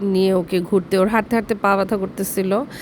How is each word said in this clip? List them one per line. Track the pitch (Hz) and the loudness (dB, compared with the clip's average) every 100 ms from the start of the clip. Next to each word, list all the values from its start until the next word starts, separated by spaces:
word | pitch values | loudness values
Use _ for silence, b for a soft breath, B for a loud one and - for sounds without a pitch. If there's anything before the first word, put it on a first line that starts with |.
নিয়ে | 202 190 190 | -2 2 4
ওকে | 190 170 185 | 2 0 -2
ঘুরতে, | 170 196 170 190 | 0 0 2 2
ওর | 190 | 2
হাঁটতে | 226 214 233 | 2 0 -2
হাঁটতে | 220 208 | -2 -2
পা | 202 196 | 0 0
ব্যথা | 196 208 | 0 -2
করতেছিল। | 190 202 190 - 190 196 285 B | -4 -6 -6 -2 -2 -2 -2 B